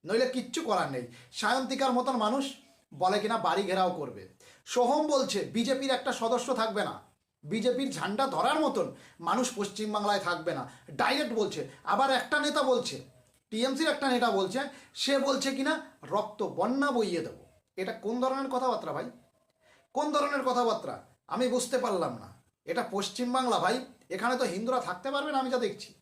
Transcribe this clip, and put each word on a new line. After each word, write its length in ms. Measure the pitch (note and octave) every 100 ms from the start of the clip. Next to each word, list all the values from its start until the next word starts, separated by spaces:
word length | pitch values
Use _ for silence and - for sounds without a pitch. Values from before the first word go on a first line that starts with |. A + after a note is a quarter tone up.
নইলে 220 | - A3 B3+
কিচ্ছু 260 | B3+ - - A3+
করার 200 | F#3 D3
নেই। 100 | C3 A#2+ - - -
সায়ন্তিকার 540 | G#3+ C4 B3+ C4 C4 B3
মতন 160 | B3+ B3+
মানুষ 200 | G#3+ C4+ C#4 - - _ _
বলে 260 | D3 F#3 G3+
কিনা 140 | G#3 A3+ F3
বাড়ি 160 | F3+ G3
ঘেরাও 220 | F#3+ F#3 E3
করবে। 220 | C3+ G2+ F#2 _ - - -
সোহম 360 | A#3+ B3 D4 D4+
বলছে 260 | C#4 G#3 G3 D3
বিজেপির 400 | F3 A#3+ C4 C#4 B3+
একটা 160 | C4 A#3+
সদস্য 280 | A3+ B3 A#3+ A#3
থাকবে 220 | A3+ G#3 F3
না, 60 | - - _ _ _
বিজেপির 440 | D3 G#3+ G#3 B3 C#4 D#3
ঝান্ডা 280 | F3+ G#3+ C4+ B3+
ধরার 220 | A#3 D#4
মতন 220 | D4 A3 C3 - - - E3+
মানুষ 180 | G#3 B3+ G3+
পশ্চিম 300 | F#3+ - G#3+ G#3
বাংলায় 260 | G3+ G3+ F3
থাকবে 240 | E3+ D#3+ D3+
না, 40 | B2 - - D3+
ডাইরেক্ট 320 | G#3+ C#4 B3+ A3
বলছে। 200 | G3+ D#3 B2+ - -
আবার 160 | G#3 C4+ C4
একটা 160 | - D4
নেতা 220 | D4 D4 C4
বলছে, 260 | A#3+ - C#3 - - _ _ _
টিএমসির 400 | A3 B3+ C4+ D#4+
একটা 120 | C#4+ C#4
নেতা 140 | B3 A#3+ G3
বলছে, 220 | F#3 A#3 C#4+ - - -
সে 120 | - C#4 C#4
বলছে 220 | C4 C4+ C4
কিনা 180 | C#4 D#4+ - - C3+
রক্ত 280 | F#3+ G#3+ - F#3+ -
বন্যা 300 | G3+ C4+ C#4+ A#3+
বইয়ে 280 | G3+ E3+ -
দেবো। 160 | - - _ _ -
এটা 140 | F#3+ -
কোন 100 | G3+ A#3+
ধরনের 280 | B3+ C4+ C4+
কথাবার্তা 360 | B3+ B3+ A3 D#3+
ভাই? 140 | C#3+ - - _ _ _ _ _ _ _
কোন 120 | C4 D4+
ধরনের 300 | D4 C#4+ C#4 B3+
কথাবার্তা? 460 | A#3+ A#3 G#3 C#3+ A2+ - _ -
আমি 180 | G3+ B3+
বুঝতে 220 | B3 B3 C4
পারলাম 340 | A#3 F#3+ D3+ A#2
না। 60 | G2 - _ _ -
এটা 160 | E3+ -
পশ্চিম 340 | G3 G3 - B3 B3+
বাংলা 220 | B3+ G#3
ভাই, 120 | F3 B3 B3+ - _
এখানে 200 | F#3+ A3+ B3+
তো 40 |
হিন্দুরা 360 | A#3 F3+ A#3 B3+
থাকতে 280 | A#3+ F3+ C4+
পারবে 160 | C#4 D4+
না, 60 | C4+
আমি 100 | C4
যা 60 | B3 A3
দেখছি। 240 | - - -